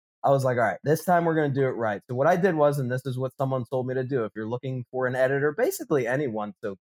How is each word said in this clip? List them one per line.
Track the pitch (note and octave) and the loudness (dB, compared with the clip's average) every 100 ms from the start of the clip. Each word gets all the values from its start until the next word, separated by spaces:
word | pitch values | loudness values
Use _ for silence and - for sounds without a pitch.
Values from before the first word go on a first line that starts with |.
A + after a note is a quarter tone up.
| _ _ | _ _
I | C#3 | 2
was | C#3 | 4
like, | B2+ A#2+ | 4 2
"All | |
right, | A2 F2+ | 0 0
this | - D#3 - | 0 0 4
time | F3 E3+ | 2 4
we're | D#3+ | 2
gonna | D3 | 2
do | C#3 C3 | 2 0
it | |
right." | G#2 A2+ G2+ - | 0 -2 -4 -6
So | B2 | 0
what | D3 | 2
I | F#3 | 4
did | F#3+ D#3+ | 2 4
was, | D3 C#3+ | 2 2
and | B2 | -2
this | B2+ C3+ | -4 -4
is | B2+ | -6
what | C3 - | -6 -4
someone | C3+ C3 A#2+ | -2 -2 -2
told | C3 B2+ | -4 -2
me | |
to | C3 | -4
do, | B2+ C3+ | -2 -2
if | G#2+ A2 | -4 -6
you're | A2 | -6
looking | B2 C3+ C3 B2 | -6 -6 -8 -8
for | B2+ B2+ | -4 -2
an | B2+ | 2
editor, | C3 C#3 D3 | 2 2 0
basically | D3 C4+ - D4+ D3 A#2 | 0 -2 -2 0 0 2
anyone | C3 D3 G#2+ G#2 - | 0 -2 -4 -8 -8
to | G#2+ G2 | -10 -8